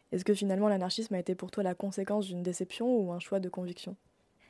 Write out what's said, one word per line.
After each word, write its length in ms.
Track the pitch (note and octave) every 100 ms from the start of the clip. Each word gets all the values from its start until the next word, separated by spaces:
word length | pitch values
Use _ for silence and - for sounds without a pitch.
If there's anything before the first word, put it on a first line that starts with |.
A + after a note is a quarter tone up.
| _
Est-ce 140 | F3+ F#3
que 80 |
finalement 340 | G3+ G3+ F#3+ G#3
l'anarchisme 480 | G3 F3+ G3+ A3 F#3
a 40 |
été 160 | F3 F#3
pour 160 | F3+
toi 120 | -
la 100 | F#3+
conséquence 540 | F3 G3+ F#3+ G3 G#3 F#3+
d'une 160 | F3
déception 420 | F3+ F3 F3+ - A#3+ B3
ou 160 | F#3
un 60 | F3
choix 200 | - G3
de 80 | F3+
conviction ? 480 | F#3 F3+ F3 - F#3+ _ _ _ _